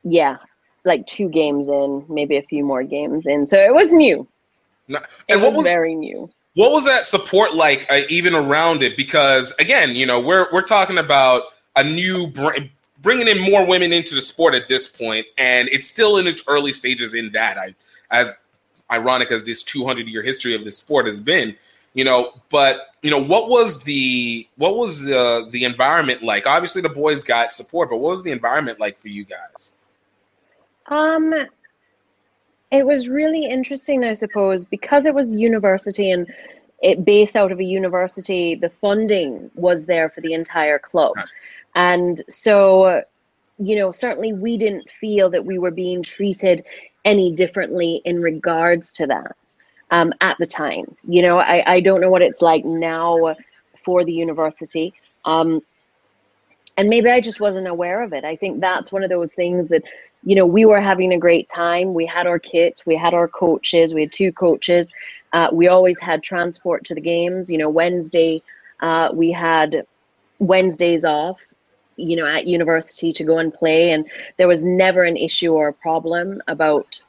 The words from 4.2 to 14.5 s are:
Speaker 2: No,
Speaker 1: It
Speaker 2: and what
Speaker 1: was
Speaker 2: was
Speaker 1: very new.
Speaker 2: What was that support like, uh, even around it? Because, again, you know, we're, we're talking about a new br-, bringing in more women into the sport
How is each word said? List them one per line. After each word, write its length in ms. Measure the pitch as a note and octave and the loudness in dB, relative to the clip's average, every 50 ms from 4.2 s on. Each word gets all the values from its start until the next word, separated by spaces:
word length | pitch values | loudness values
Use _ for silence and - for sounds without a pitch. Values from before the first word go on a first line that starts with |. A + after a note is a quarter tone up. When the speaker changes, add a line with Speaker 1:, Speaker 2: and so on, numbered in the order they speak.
| - _ _ _ _ _ _ _ _ _ _ _ _ - | -4 _ _ _ _ _ _ _ _ _ _ _ _ -10
Speaker 2:
No, 120 | C3+ D3+ - - - _ _ - | -10 -10 -10 -12 -20 _ _ 0
Speaker 1:
It 60 | G3+ | 2
Speaker 2:
and 80 | G3 | 4
what 120 | G#3+ C4+ A3 | 4 4 2
Speaker 1:
was 40 | D#4 | 2
Speaker 2:
was 100 | D#4 F3 | 2 2
Speaker 1:
very 260 | F3 E3+ E3 E3 E3 | 2 2 0 -2 -4
new. 360 | D#3+ D#3 - G1+ G1+ - E3+ _ _ _ _ _ | -6 -8 -10 -12 -14 -16 -18 _ _ _ _ _
Speaker 2:
What 180 | E3 G#3+ C4 | 4 4 4
was 120 | D4 D#4 C4 | 4 4 2
that 200 | C#4 C4 A#3+ - | 2 2 2 2
support 480 | - - F#3 - - F#3 F#3+ A3+ - D#3+ | 2 0 0 -2 2 2 2 2 2 2
like, 320 | D#3+ D#3+ D3+ C#3 C3+ - - | 2 4 4 2 2 0 0
uh, 100 | C#3 C#3 C#3+ C#3 | 0 0 0 0
even 240 | D#3+ F3 F3 F3+ E3 | -2 0 2 2 2
around 480 | D#3+ C#3+ C#3 C#3+ D3+ E3 E3 E3 D3 | 2 0 2 0 2 2 2 2 2
it? 140 | C3+ A#2 - | 0 -2 -2
Because, 560 | - C3 - - D3+ C#3+ C#3 C3+ C3 B2+ B2+ - - | -4 -6 0 2 2 4 6 4 4 2 0 -2 -2
again, 380 | D#3 F3 C4+ B3 E3+ C3+ A#2+ | 0 2 4 2 2 2 0
you 100 | B2 C3+ | -2 0
know, 140 | B2+ B2 A#2+ | 0 0 0
we're, 260 | B2 C#3+ F3+ F#3+ F#3 F3 | 2 2 2 2 2 2
we're 100 | E3+ F#3 F#3 | 0 -2 0
talking 320 | - A3 G3+ F#3 F#3 F#3+ E3+ | 2 2 2 2 2 0 -2
about 460 | D#3 D3 C#3+ C#3 C3+ C3 B2+ B2 - - _ _ _ _ _ | 0 2 4 4 6 4 4 2 0 -8 _ _ _ _ _
a 80 | C#3 C#3 | 0 0
new 440 | D3+ D#3 E3+ F#3 F#3 F#3 F#3 F3 D#3+ | 0 -2 -4 -4 -4 -4 -4 -6 -8
br-, 300 | C3 C#3 C#3 D#3 - C#3 C#3+ C3 _ _ _ _ _ _ | -6 -4 -4 -2 -2 -4 -10 -10 _ _ _ _ _ _
bringing 260 | C#3 G3+ B3+ B3+ A#3+ A3 | 0 0 2 2 2 2
in 100 | G#3 F#3+ | 2 2
more 260 | F#3 F#3+ G3 G3+ F#3 | 2 4 4 4 4
women 260 | F3+ F#3 F3+ F3+ E3+ | 4 2 2 2 2
into 220 | E3+ E3+ D#3+ E3 D3 | 0 -2 -2 -2 -6
the 80 | C3+ | -6
sport 320 | - - - - E3 D#3+ | -6 -6 -2 2 2 2